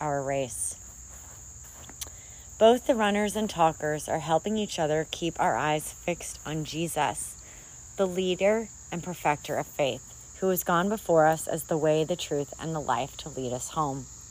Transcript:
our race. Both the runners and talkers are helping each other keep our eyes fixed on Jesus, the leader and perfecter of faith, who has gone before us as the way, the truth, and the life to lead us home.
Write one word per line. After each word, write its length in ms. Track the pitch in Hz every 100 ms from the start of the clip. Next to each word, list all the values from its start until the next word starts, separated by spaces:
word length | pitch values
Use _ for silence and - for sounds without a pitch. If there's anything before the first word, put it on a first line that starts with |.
our 200 | 151 143
race. 540 | 135 139 127 - - - - - - - - - - - - - - - - - - - - -
Both 260 | 220 247 -
the 80 | 233
runners 400 | 208 202 208 214
and 140 | 214
talkers 580 | 165 165 156 151 151 -
are 120 | 156
helping 380 | 151 160 208 214
each 220 | 202 -
other 280 | 151 156 156
keep 280 | - 165 -
our 180 | 180 117
eyes 340 | 147 151 -
fixed 480 | - - 165 - - 147
on 180 | 156
Jesus, 720 | 151 156 170 156 139 - - - - - - - - -
the 80 | 190
leader 640 | 180 185 180 196 220 214 - -
and 120 | 175
perfecter 540 | 170 175 160 147 - 131
of 80 | 151
faith, 720 | - 139 - - - - -
who 100 | 190
has 140 | 180
gone 240 | - 170 196
before 380 | 220 - 165 156
us 220 | 160 -
as 160 | 165
the 140 | - 160
way, 260 | 156 156
the 120 | 156 175
truth, 380 | - 147 139 -
and 140 | 160
the 60 | 160
life 380 | 131 120 135 -
to 120 | 156
lead 220 | 131 127
us 180 | 123 -
home. 360 | 160 147 139 127 - -